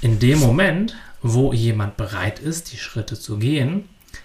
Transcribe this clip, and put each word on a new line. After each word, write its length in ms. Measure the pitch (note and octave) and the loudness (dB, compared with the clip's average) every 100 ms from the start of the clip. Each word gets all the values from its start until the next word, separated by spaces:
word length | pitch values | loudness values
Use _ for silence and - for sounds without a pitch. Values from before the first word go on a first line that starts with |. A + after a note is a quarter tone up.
in 180 | B2 A2 | 0 4
dem 200 | A#2+ D3+ | 4 6
Moment, 560 | B2+ C3 G3 E3 A3+ - - - | 6 4 4 2 -2 -6 -16 -6
wo 300 | A#2 A#2+ C3 | -2 2 2
jemand 440 | A#2+ A#2 G#2 G#2 - | 2 2 0 -2 -4
bereit 400 | G2 G2+ G#2+ - | -6 -4 -4 -4
ist, 340 | D3+ D#3+ - | -6 -8 -10
die 60 | A#2+ | -12
Schritte 420 | - A#2 - A2 | -10 -8 -8 -8
zu 200 | - G#2 | -8 -2
gehen, 460 | A#2 D3+ C3+ F#3+ - - - - | 0 2 0 -2 -6 -14 -20 -20